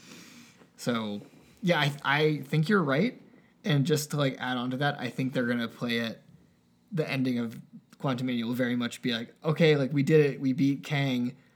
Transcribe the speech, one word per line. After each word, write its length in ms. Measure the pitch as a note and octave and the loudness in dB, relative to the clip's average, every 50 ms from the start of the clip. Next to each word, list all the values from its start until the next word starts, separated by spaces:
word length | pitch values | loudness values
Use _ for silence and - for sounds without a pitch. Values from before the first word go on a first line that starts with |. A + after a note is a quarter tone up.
| - - - - - - - - - - - - - _ _ | -20 -20 -20 -20 -20 -20 -20 -20 -20 -20 -20 -20 -20 _ _
So, 460 | - - C3 A#2+ A2+ A2 G#2 G#2 G#2 - - - - - - - - - | -8 -4 -2 -2 -2 -2 -4 -6 -8 -10 -14 -20 -20 -20 -20 -14 -4 0
yeah, 160 | F3 E3+ D3+ | 2 2 4
I, 120 | D3 D3 C#3+ - - | 2 2 0 -2 -2
I 340 | C3+ C#3 D3 D#3 D#3 D3+ C#3+ C3+ - | 0 2 4 4 2 2 0 -4 -2
think 200 | - D#3 D#3 - | 0 0 2 4
you're 160 | G#3+ G3 E3 | 2 2 4
right. 380 | C3+ C3 D3 G3+ B3+ - - - - - - _ _ _ _ - | 2 2 2 2 0 -2 -6 -20 -20 -20 -20 _ _ _ _ -2
And 220 | G#3+ D3+ C#3+ C3 | 0 2 2 4
just 260 | C#3 D3+ C#3+ C#3+ - | 2 2 0 0 -4
to, 60 | - D3 | -2 0
like, 180 | C#3+ C3+ B2+ - | 0 0 -2 -4
add 200 | - B2+ B2+ B2 | -6 -4 -4 -4
on 140 | B2 B2+ | -4 -4
to 60 | B2+ B2+ | -2 0
that, 220 | D3 C#3+ C#3 - | 0 -2 -2 -2
I 100 | - A#2+ | -6 -8
think 220 | - - C3+ B2+ | -6 -4 -4 -2
they're 140 | A#2+ C3 A#2+ A#2+ | -2 -2 -2 0
gonna 220 | B2 A#2+ A#2 A2+ | 0 -2 -4 -6
play 300 | - - B2+ A#2+ A#2 A#2 | -8 -8 -6 -2 -2 -2
it, 220 | A#2 A2+ A2 - _ _ - - _ _ _ _ _ _ _ _ _ - | -2 -4 -6 -10 _ _ -20 -20 _ _ _ _ _ _ _ _ _ -8
the 180 | G#3+ D#3 D3 F2+ | -4 -4 -4 -2
ending 300 | C3 C3+ B2+ C3 B2 A#2+ | -2 -2 0 0 0 -2
of 180 | A#2 A2+ A2+ - - - - - _ _ - - | -4 -4 -8 -12 -18 -20 -20 -20 _ _ -18 -6
Quantumania 420 | - C#3 B2+ B2 B2+ B2+ B2 A#2+ A#2 | -4 -4 -2 -2 -2 -4 -4 -4 -4
will 100 | A#2 B2 | -4 -2
very 220 | A#2+ B2+ A#2+ B2 | -2 -2 -2 -2
much 260 | A#2+ A#2+ A#2 - - | -2 -4 -4 -6 -4
be 120 | - B2+ A#2 | -4 -4 -4
like, 200 | A2+ A#2 - - _ - | -4 -6 -8 -14 _ -4
"Okay, 300 | D#3+ D#3 - E3+ D#3 D3+ C#3+ | -2 0 4 4 4 4 4
like, 140 | - B2 D#3+ | 2 0 2
we 100 | C#3+ C3+ | 0 2
did 220 | C#3 D#3 D#3 D3 | 6 6 6 6
it. 140 | C#3 B2 C#3 | 4 2 0
We 100 | C#3+ C3+ B2+ | 0 0 2
beat 300 | C3+ C3+ C#3 C#3 C3 - | 2 2 2 2 0 -4
Kang. 520 | - D3+ C#3 C#3 C3+ B2+ B2 B2 B2 - - _ _ _ | -4 -2 0 0 0 0 0 -2 -2 -4 -8 _ _ _